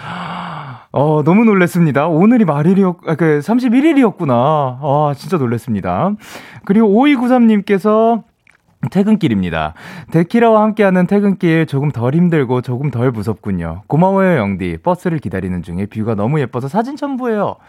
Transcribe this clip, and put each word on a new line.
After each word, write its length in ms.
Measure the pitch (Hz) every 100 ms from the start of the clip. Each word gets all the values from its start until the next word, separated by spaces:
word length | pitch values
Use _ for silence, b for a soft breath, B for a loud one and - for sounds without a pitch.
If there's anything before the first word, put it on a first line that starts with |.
| 156 175 165 175 175 156 143 120 B
어, 320 | - 151 151
너무 220 | 147 196 226
놀랬습니다. 640 | 196 170 175 160 131 160
오늘이 360 | 156 214 247
말일이었-, 540 | 180 143 160 190 190 175 -
아, 80 | 151
그, 260 | 165 147
삼십일일이었구나. 920 | 147 240 247 247 311 277 226 - 156 120 135 156 131 127
아, 320 | 147 143 147 135
진짜 220 | 151 170
놀랬습니다. 720 | 120 117 - 104 90 92 175 208 B B B B -
그리고 220 | 208 220
오이구삼님께서 1300 | 208 285 269 247 254 233 208 190 196 214 214 226 226 - _ _ _ _ _ -
"퇴근길입니다. 840 | 185 208 214 147 101 90 80 78 - B B B
데키라와 500 | 160 175 233 233 214
함께하는 420 | 214 208 202 185 180
퇴근길 600 | 202 202 185 175 160 156
조금 240 | 139 147
덜 240 | 113 120 160
힘들고 460 | 175 160 120 127
조금 300 | 123 123 147
덜 200 | 117 131
무섭군요. 720 | 110 101 101 104 92 82 87 -
고마워요, 500 | 143 185 196 185 156
영디. 400 | 98 92 90 82
버스를 360 | 175 175 180 160
기다리는 420 | 107 95 92 90
중에 220 | 85 87 101
뷰가 300 | 110 107 104
너무 240 | 107 156
예뻐서 260 | 120 123 135
사진 300 | 190 240 302
첨부해요." 580 | 285 254 247 214 151 95